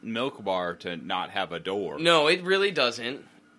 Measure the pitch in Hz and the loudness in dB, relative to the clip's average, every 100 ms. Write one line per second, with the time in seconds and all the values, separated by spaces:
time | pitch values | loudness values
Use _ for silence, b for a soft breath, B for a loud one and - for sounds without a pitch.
0 | 113 113 135 - 101 92 87 85 92 85 | -6 -2 -2 -4 -2 0 0 -4 -6 -6
1 | 76 92 87 98 87 85 87 101 87 73 | -2 -2 -2 -2 -4 -4 -4 -2 -4 0
2 | 165 165 151 180 180 196 202 160 123 113 | 4 6 6 4 2 2 2 2 0 0
3 | 120 135 - - _ | -8 -8 -14 -20 _